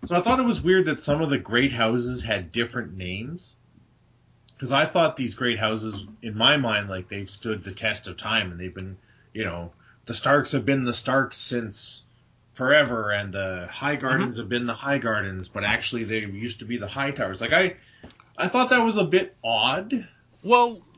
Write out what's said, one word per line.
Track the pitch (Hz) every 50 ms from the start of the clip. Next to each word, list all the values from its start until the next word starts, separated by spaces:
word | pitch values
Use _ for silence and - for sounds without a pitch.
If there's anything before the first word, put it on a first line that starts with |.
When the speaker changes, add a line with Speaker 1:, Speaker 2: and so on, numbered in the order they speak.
| -
Speaker 1:
So | - 175
I | 175
thought | 180 226 254 262
it | 247
was | 240 185 143
weird | 139 175 185 190 185
that | 165 147 -
some | - 151 147 156
of | 160 143
the | 139
great | 123 95 101 110 120 135 135
houses | 123 120 113 113 120 123 120 123 127 120 -
had | 110 107 95 90 80
different | - 117 120 117 - 123 110 - 90
names. | 95 92 90 92 101 113 143 170 180 - - - _ _ _ _ _ _ _ _ _ _ _ _ _ _ _ _ _ _ - - -
'Cause | 135 120
I | 139 139 156
thought | 156 - 180 165 151 -
these | - 127 110 -
great | - 123 120 113 101
houses, | 110 107 110 107 110 110 101 98 95 - - -
in | - 113 104
my | 107 117 135 151
mind, | 147 131 113 107 104 101 98
like, | 95 95 92
they've | - 101 101 101 95
stood | - - - 113 107 98 92
the | 98
test | 92 - 117 107 104 - -
of | 95 87
time, | - - 107 113 110 101 90
and | 85 87
they've | 92 92 85
been, | 98 95 98 95 - _ _ _ _ _ _ -
you | 107 107
know, | 87 85 87 85 85 - _ _ - _ _ _
the | - 110
Starks | - - 131 143 143 - -
have | 147 131 104
been | 139 139 135 127
the | 120 117
Starks | - - 127 131 135 131 - -
since | - - - 123 120 117 104 - - - - - - - _ _ _ _ _ _ _ _ _ _
forever, | - 127 135 147 151 139 120 120 113 107 104
and | 104 101 101 98 92
the | 98 95 95 92 90 87 87
Highgardens | - - 139 143 147 135 139 127 131 - - 127
Speaker 2:
Mm-hmm. | 110 113
Speaker 1:
have | 110 95
been | 120 120 123
the | 120 113
Highgardens, | - 135 139 143 135 117 113 107 104 101 98 95 92 92
but | - - 104 101
actually | 104 110 117 - - 127 117 110
they | 101 110 110
used | 107 101 98 101 113 120 107 -
to | 117
be | 107 120
the | 117 110
Hightowers. | 113 - 139 139 143 139 135 110 95 95 -
Like, | 113 117 156
I, | 175 190 180 - - _ _ - _ - - - - _ _ _
I | - 175 185
thought | - 247 254 247
that | 254 247 226
was | 226 202
a | 208 180
bit | 151 170 190 190 - - _ -
odd. | 113 117 107 110 127 139 180 196 226 277 226 - - _ _ _ _ _ _ -
Speaker 2:
Well, | 196 240 247 240 240 226 180 - _ -